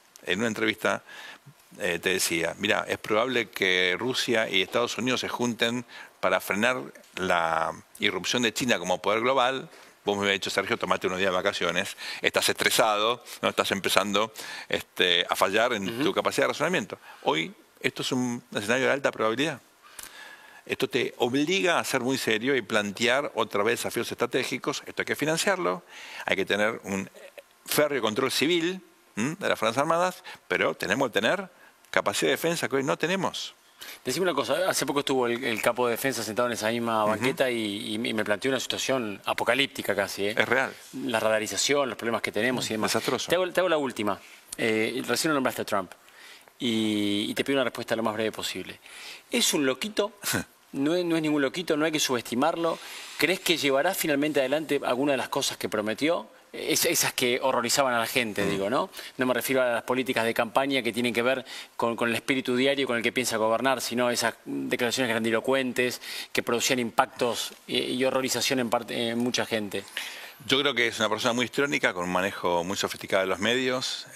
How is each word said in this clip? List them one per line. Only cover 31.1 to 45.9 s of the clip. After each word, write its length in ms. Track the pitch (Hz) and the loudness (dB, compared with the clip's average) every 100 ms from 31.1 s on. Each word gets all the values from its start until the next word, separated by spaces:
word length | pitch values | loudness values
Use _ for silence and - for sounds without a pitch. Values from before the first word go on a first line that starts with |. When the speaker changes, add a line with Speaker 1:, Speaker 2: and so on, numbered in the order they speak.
| 101 | 2
Speaker 1:
tener 300 | 120 190 190 - - _ _ | 2 0 -4 -16 -20 _ _
capacidad 380 | 95 95 - 156 | 0 0 0 2
de 80 | 131 | 2
defensa 320 | 165 170 113 | 0 -2 0
que 80 | 135 | 0
hoy 60 | |
no 140 | 139 170 | 0 -2
tenemos. 560 | 160 190 170 - - - _ - - - 127 | 0 0 -2 -4 -10 -14 _ -20 -18 -10 -6
Speaker 2:
Decime 180 | 160 | -2
una 100 | 185 | 0
cosa, 360 | 139 120 156 190 | 0 0 0 0
hace 160 | - 147 | 0 0
poco 160 | 143 | 0
estuvo 260 | 139 131 120 | 0 2 2
el, 160 | 120 | 0
el 180 | 131 107 | -2 0
capo 240 | 123 117 120 | 2 2 0
de 60 | |
defensa 320 | 113 135 117 | 0 -2 -2
sentado 240 | 110 104 123 | -2 0 0
en 60 | |
esa 160 | 107 110 | 0 0
misma 340 | 117 117 110 | 0 0 2
Speaker 1:
Ujú. 80 | 107 | 2
Speaker 2:
banqueta 400 | 107 127 131 131 | 2 0 0 0
y, 60 | 117 | 0
y, 360 | 107 101 113 107 | -2 -4 -4 -4
y 180 | 123 | -2
me 100 | 110 | -2
planteó 260 | 104 101 135 | 0 0 0
una 100 | 127 | -2
situación 600 | - - - 131 107 95 120 | -2 -4 0 0 -2 -4 -4
apocalíptica 680 | - 113 127 135 - 104 | 0 2 2 0 -2 -2
casi, 340 | 98 95 - 101 | 0 -2 -2 0
¿eh? 80 | 113 | 0
Speaker 1:
Es 120 | 107 | 2
real. 260 | 127 120 - - 131 | 2 0 -6 -14 -8
Speaker 2:
La 160 | 135 113 | -2 0
radarización, 720 | 107 110 107 98 - 143 131 | 2 2 0 -2 2 2 0
los 80 | 101 | -2
problemas 240 | 113 110 | -2 -2
que 100 | 104 | -2
tenemos 340 | 104 123 120 - | 0 0 0 -2
y 40 | |
demás. 200 | 110 104 | -2 0
Speaker 1:
Desastroso. 360 | 113 - 123 - | 0 0 -2 0
Speaker 2:
Te 60 | 175 | 0
hago, 160 | 180 | 2
te 80 | 175 | 0
hago 100 | 180 | 2
la 80 | 156 | 2
última. 400 | 131 110 104 92 - - - - | 0 -2 -2 -4 -8 -20 -14 -2
Eh, 460 | 113 110 117 123 120 | 0 2 0 -2 -2
recién 240 | 120 165 | 0 0
lo 40 | 143 | 0
nombraste 280 | 123 110 | 0 -2
a 20 | 104 | -2
Trump 260 | 101 90 | -2 -4